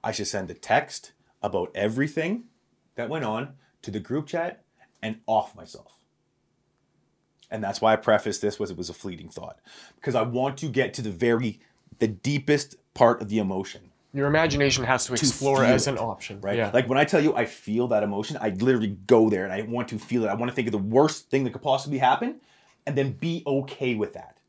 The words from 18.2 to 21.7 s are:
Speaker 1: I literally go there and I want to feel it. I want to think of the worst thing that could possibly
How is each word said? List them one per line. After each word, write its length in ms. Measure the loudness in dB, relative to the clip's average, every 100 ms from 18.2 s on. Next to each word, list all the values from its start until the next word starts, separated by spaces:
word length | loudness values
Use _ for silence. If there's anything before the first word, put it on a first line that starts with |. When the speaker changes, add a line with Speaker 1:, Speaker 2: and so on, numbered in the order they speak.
| -6 -4
Speaker 1:
I 100 | -4
literally 480 | 0 2 2 0 -6 6
go 220 | 6 8
there 140 | 2
and 100 | -2
I 80 | -6
want 240 | -4 -6 -6
to 100 | -8
feel 240 | -4 -2
it. 40 | 0
I 80 | -2
want 140 | -2
to 60 | -2
think 120 | -2
of 40 |
the 60 | -2
worst 520 | 2 4 4 0 _
thing 140 | -2
that 80 | -2
could 80 | -4
possibly 360 | -2